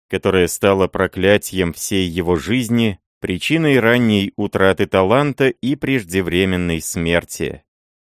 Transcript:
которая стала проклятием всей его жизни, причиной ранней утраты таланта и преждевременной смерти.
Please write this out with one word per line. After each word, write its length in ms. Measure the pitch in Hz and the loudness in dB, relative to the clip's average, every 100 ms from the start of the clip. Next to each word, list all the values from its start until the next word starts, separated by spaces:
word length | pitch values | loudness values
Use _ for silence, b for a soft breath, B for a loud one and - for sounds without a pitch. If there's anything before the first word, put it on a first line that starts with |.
| _ | _
которая 400 | 95 101 95 87 | -4 0 2 0
стала 400 | - 101 98 92 | 0 2 2 2
проклятием 840 | - 92 - 92 104 - 92 87 | 0 -2 0 2 2 0 -4 -4
всей 360 | 82 - 98 92 | -4 -4 -2 -2
его 280 | 85 85 87 | -2 0 -2
жизни, 640 | 71 123 113 117 113 98 _ _ | 0 -4 0 0 0 -2 _ _
причиной 580 | - 92 - 156 156 135 | -8 -6 -2 0 2 4
ранней 540 | 113 120 117 104 98 | 4 4 4 2 0
утраты 520 | - 101 - 95 92 98 | -4 -4 2 2 2 2
таланта 640 | 95 95 120 147 131 135 | 2 4 2 0 0 -2
и 280 | - 120 147 | 0 -4 -4
преждевременной 1040 | - 135 90 92 87 85 95 90 87 82 | -2 -4 -2 -2 0 0 0 0 -2 -4
смерти. 800 | - 87 82 85 - - 78 69 _ _ _ _ | -6 -4 0 0 -2 -6 -8 -8 _ _ _ _